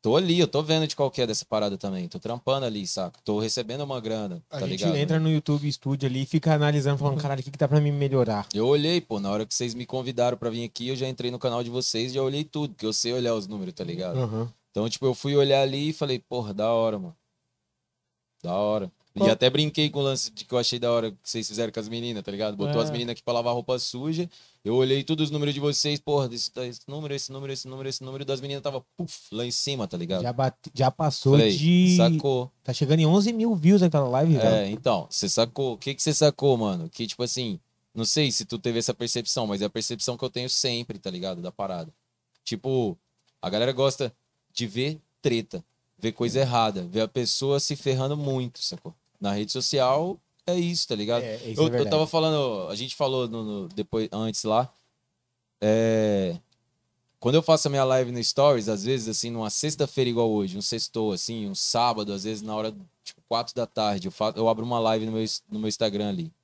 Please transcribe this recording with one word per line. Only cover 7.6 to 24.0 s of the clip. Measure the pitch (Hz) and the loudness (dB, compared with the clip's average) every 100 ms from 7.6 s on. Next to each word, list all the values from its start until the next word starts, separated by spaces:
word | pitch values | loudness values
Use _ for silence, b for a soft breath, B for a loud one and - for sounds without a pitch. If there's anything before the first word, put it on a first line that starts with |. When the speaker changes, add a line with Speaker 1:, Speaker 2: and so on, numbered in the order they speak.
| 143 | 2
Speaker 2:
pra | 151 | 4
mim | 147 | 4
melhorar?" | 143 143 135 117 104 101 | 2 2 2 2 0 -2
Speaker 1:
Eu | 101 117 | 0 4
olhei, | 147 147 175 | 4 4 0
pô, | - 107 | 0 -4
na | 98 | -2
hora | 104 107 | -2 -2
que | |
vocês | - 123 | -4 -4
me | 117 123 | -6 -6
convidaram | 131 127 123 120 123 | -6 -4 0 2 2
pra | 123 | -4
vir | 113 | -4
aqui, | 117 - 120 | -6 -8 -6
eu | 131 | -4
já | 131 | -4
entrei | 127 123 | -4 -4
no | 123 | -2
canal | 127 120 | -2 -2
de | 120 | -2
vocês, | 120 127 113 123 | -2 -2 -2 -2
já | 131 | 0
olhei | 135 139 | 0 -2
tudo, | 147 151 147 | -4 -4 -6
porque | 104 110 | -4 -4
eu | |
sei | 107 117 | -2 0
olhar | 127 120 | 0 0
os | 113 95 | -2 -4
números, | 104 92 | -8 -8
tá | 87 | -8
ligado? | 87 85 90 107 | -8 -6 -4 -2
Speaker 2:
Uhum. | 123 110 117 - _ | -2 -2 -6 -8 _
Speaker 1:
Então, | - 110 | -4 -4
tipo, | - | 0
eu | 135 | -2
fui | 123 139 143 | 0 0 2
olhar | 139 139 | 4 4
ali | 135 135 151 | 2 0 -4
e | |
falei, | 156 143 127 | -2 -4 -4
"Porra, | _ 123 110 | _ -6 -4
da | 98 107 | -2 2
hora, | 117 113 107 | 4 2 0
mano. | 90 82 _ _ _ _ _ _ _ _ _ _ _ _ | -6 -14 _ _ _ _ _ _ _ _ _ _ _ _
Da | 85 | -6
hora." | 90 104 107 92 _ _ | -2 0 0 -4 _ _
E | - | 2
Speaker 3:
Qual | 190 | 4
Speaker 1:
até | 110 127 | 6 4
brinquei | 139 151 147 151 | 4 0 0 -2
com | 143 | 0
o | |
lance | 139 131 - | -2 -2 -4
de | - - | -8 -4
que | |
eu | 123 | 0
achei | 120 123 | 0 0
da | 120 | 2
hora | 117 113 | 2 0
que | 95 | -6
vocês | - 117 110 | -8 -6 -6
fizeram | 107 117 | -4 -4
com | 101 | -4
as | 107 | -8
meninas, | 117 117 110 | -6 -6 -6
tá | 98 | -8
ligado? | 101 107 101 | -4 -4 -2
Botou | 101 147 | -2 0
as | 110 | 0
Speaker 3:
É. | |
Speaker 1:
meninas | 120 120 | -2 -6
aqui | 117 | -8
pra | - | -2
lavar | 120 117 | -2 0
roupa | 120 - 127 | -2 -2 -2
suja. | - 123 | -2 -6